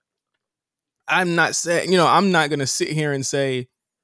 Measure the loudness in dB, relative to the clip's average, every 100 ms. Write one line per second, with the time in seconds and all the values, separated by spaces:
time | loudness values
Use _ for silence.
0 | _ _ _ _ _ _ _ _ _ _
1 | -4 0 0 2 0 0 -2 -2 2 2
2 | 4 4 4 2 0 -2 -4 -4 -4 -2
3 | -2 -4 -4 -2 -2 -4 -8 _ _ _